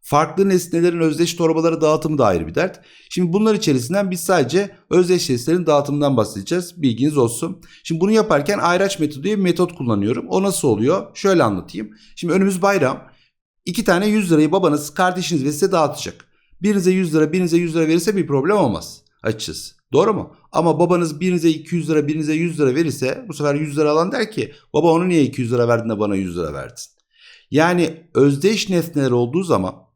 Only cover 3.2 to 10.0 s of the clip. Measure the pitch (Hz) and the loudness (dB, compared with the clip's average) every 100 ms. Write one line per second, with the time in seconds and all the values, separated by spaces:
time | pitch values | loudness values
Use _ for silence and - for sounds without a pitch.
3.2 | 180 185 220 214 214 131 120 190 202 180 | 0 2 2 2 2 0 0 -2 -2 -4
4.2 | - 180 127 170 202 - _ 170 180 180 | 0 0 2 0 -2 -8 _ 2 2 0
5.2 | 165 127 120 175 160 147 143 143 143 127 | 0 -4 0 -2 2 2 2 0 2 2
6.2 | 107 104 98 175 175 - 139 110 143 147 | 0 -4 -6 -6 -6 -2 -2 0 0 2
7.2 | 117 117 165 196 - - - 165 190 220 | 0 0 -8 -10 -18 -20 -8 -2 2 2
8.2 | 214 151 143 202 165 180 196 190 151 139 | 2 0 0 -2 0 2 0 -2 -6 -4
9.2 | 165 208 185 165 175 - 123 107 | -4 0 0 0 -2 -2 -2 0